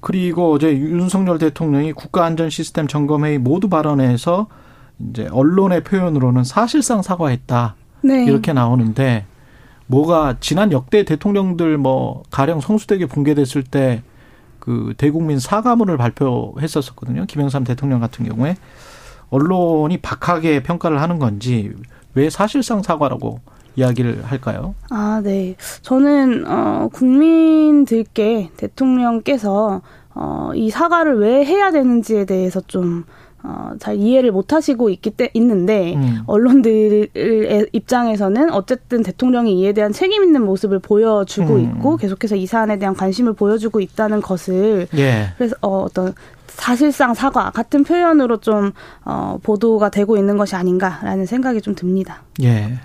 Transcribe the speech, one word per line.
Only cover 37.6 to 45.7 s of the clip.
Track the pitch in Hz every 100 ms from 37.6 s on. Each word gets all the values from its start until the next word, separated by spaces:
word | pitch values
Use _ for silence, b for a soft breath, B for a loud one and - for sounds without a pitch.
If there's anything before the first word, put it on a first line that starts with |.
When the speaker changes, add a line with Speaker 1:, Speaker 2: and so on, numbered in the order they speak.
| 220
Speaker 2:
입장에서는 | 233 - 254 233 214 196 208 320
어쨌든 | 202 190 254 - 240
대통령이 | 214 - 254 247 233 185
이에 | 196
대한 | 208 208
책임 | 208 370 427
있는 | 381 302 208
모습을 | 190 208 196
보여주고 | - 208 226 214 190 - 165 143
Speaker 1:
음. |
Speaker 2:
있고 | 120 117 120 160
계속해서 | 202 190 220 202
이 | 185
사안에 | 233 214 208
대한 | 196 190
관심을 | 190 190 247
보여주고 | 214 202 214 220 214
있다는 | 185 - 214 214
것을 | - 185 - 185 208 208 175 156
Speaker 1:
예. | 139 113 104 87
Speaker 2:
그래서, | 240 220
어, | 208